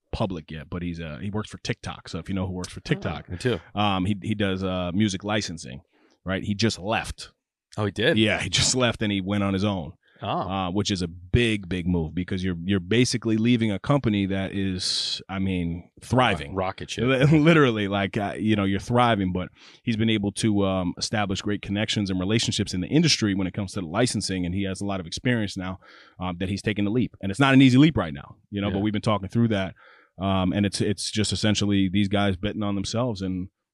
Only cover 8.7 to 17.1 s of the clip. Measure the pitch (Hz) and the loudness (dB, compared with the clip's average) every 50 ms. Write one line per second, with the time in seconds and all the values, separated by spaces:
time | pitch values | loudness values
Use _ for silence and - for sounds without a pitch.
8.7 | - 131 123 120 - - 113 104 101 98 92 95 101 104 101 98 98 92 101 104 | 2 4 2 2 2 0 0 0 0 0 0 0 0 0 2 2 2 2 2 0
9.7 | 98 92 73 76 - _ _ _ _ - - 101 131 175 135 90 95 95 95 90 | 0 -2 -6 -10 -12 _ _ _ _ -10 -6 -4 -4 -4 -2 -2 -2 -2 -2 0
10.7 | 87 104 98 - 104 87 92 82 87 90 87 90 - 123 120 113 110 104 98 85 | 0 0 0 0 -2 -2 -2 -6 -6 -10 -8 0 2 2 4 4 0 -2 -4 -4
11.7 | 95 90 82 92 90 87 78 78 80 87 90 - 101 92 90 95 90 85 85 95 | -6 -4 0 0 0 0 0 -2 -4 -4 -4 -4 -4 -4 -2 -4 -4 -4 -2 0
12.7 | 101 98 87 90 110 120 127 - - 117 - 113 110 107 110 120 123 113 113 110 | 0 0 0 2 2 2 2 2 0 -2 0 0 2 2 4 4 4 2 2 0
13.7 | 98 92 - - 143 143 - 120 104 101 98 92 98 95 95 - - 101 98 98 | -2 -2 0 0 0 2 2 2 2 2 2 0 0 -2 -4 -4 -4 -4 -2 -2
14.7 | 92 90 - - - - - - - - - - 95 98 95 95 92 90 87 85 | -2 -2 -2 -2 -2 -2 -4 -4 -6 -8 -8 -8 -4 -2 0 0 0 0 0 -2
15.7 | 85 87 - _ _ - - - 117 127 127 113 98 76 76 73 73 95 92 92 | -4 -6 -8 _ _ -14 -4 0 2 4 4 4 2 0 -4 -6 -4 -4 -4 -4
16.7 | 95 - - - - - 113 127 | -6 -8 -10 -8 -4 -2 0 2